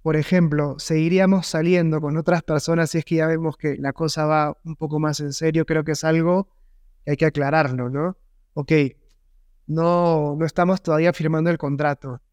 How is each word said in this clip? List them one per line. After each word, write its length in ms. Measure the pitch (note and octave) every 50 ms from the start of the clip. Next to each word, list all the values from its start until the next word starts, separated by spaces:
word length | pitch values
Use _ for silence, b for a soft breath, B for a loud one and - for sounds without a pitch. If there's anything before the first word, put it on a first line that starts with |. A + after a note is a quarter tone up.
Por 160 | _ D#3+ D#3
ejemplo, 600 | D3+ D3 - F#3 F#3 E3+ D#3+ D3 D3 D3 D3 C3 C#3+
¿seguiríamos 680 | - - E3 D#3 D#3+ E3 F3 F#3 F#3+ F#3+ F#3+ F#3+ E3+
saliendo 540 | - - D#3+ D#3+ E3+ F3+ F3+ E3+ D#3+ D#3 D#3
con 160 | D#3 D3 D3
otras 260 | D#3+ E3 - F3 E3+ -
personas 480 | - D#3 D3+ - - E3 E3+ E3 D3+
si 80 | - E3
es 60 | D3+
que 120 | - E3+
ya 120 | D#3+ D#3 D#3+
vemos 280 | E3 D#3+ E3 D#3+ C#3+
que 200 | _ - D3+ C#3
la 160 | - C#3 C#3 C3
cosa 320 | - D#3+ D#3 - - D#3
va 320 | D3+ D#3 D#3 D3+ D3+ - _ _
un 100 | E3 D#3+
poco 240 | - - D3+ D3+ D3+
más 220 | D#3 D3+ D3 -
en 120 | D3+ C#3+ C#3
serio? 320 | - E3 D#3+ D#3 E3 D#3+
Creo 200 | - D#3+ D#3 D3+
que 80 | D3+ D#3
es 100 | D3 -
algo 460 | D#3+ D#3+ E3 E3 E3+ F3 F#3 G3 _ _ _ _ _ _ _ _ - - _ _
que 80 | - D3
hay 40 |
que 100 | C#3 D#3+
aclararlo, 640 | D#3 D3+ D3 C#3+ C#3 D3 D#3+ D#3 C3+ B2+ B2+ B2 B2
¿no? 280 | C3 C#3 D3+ F3+ F#3 _ _ _ _ _ _ _ _
Ok, 180 | D#3+ C#3+ - D#3+ D#3 D3 C3 - _ _ _ _ _ _ _ _ _ _ _ _ _ _ -
no, 680 | D3+ D#3+ E3 E3+ F3 F3 F3 E3+ E3 D#3 D3 D3 D3
no 80 | D3+ E3
estamos 380 | D#3+ - - F3 F3 F#3+ F#3+ _
todavía 300 | - D#3+ D#3 D#3+ E3+ E3+
firmando 380 | - D#3 D#3+ D#3+ D#3+ D#3 E3+
el 80 | E3+ D#3+
contrato 640 | - C#3+ C#3+ C#3 D3 D3 C#3+ C#3 - C#3 B2 B2 _ _